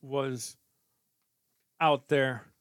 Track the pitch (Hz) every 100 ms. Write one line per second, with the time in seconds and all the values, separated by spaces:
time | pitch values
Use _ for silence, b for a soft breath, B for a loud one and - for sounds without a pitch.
0 | 135 139 135 123 - - _ _ _ _
1 | _ _ _ _ _ _ _ - 160 139
2 | - 147 135 120 - _